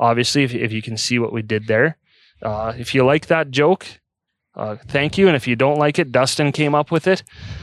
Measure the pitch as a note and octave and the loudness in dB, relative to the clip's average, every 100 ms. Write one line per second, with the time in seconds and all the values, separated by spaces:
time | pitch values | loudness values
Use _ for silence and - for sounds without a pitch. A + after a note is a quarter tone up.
0 | A#2 A#2 A#2+ C#3+ C3 A#2+ A#2 A2 A2+ G#2+ | 0 2 2 2 0 -2 -4 -6 -8 -6
1 | - A#2+ A2 A2+ G#2+ G#2+ A2 A2 D#3 - | -2 -2 -2 -4 -4 -4 0 2 0 -2
2 | _ _ _ _ A2 G#2+ A2+ B2 A#2 C3+ | _ _ _ _ -8 -6 -6 -8 -2 2
3 | B2+ D3+ - E3 D3 B2+ D3+ F#3+ - - | 4 2 0 -2 0 2 2 2 -4 -20
4 | _ _ _ _ _ F#2+ G#2+ G#2+ A#2 C#3 | _ _ _ _ _ -10 -10 -10 -4 -2
5 | D3+ F#3+ F#3+ C#3+ B2+ A#2 C3+ D3 D3 D#3+ | -2 4 4 4 0 0 2 2 2 0
6 | D3 B2 C3 - C#3+ D3+ D3 D3 D3 E3 | 0 0 0 0 0 0 0 0 0 0
7 | F#3 F#3+ - - - - | 0 0 -4 -18 -16 -14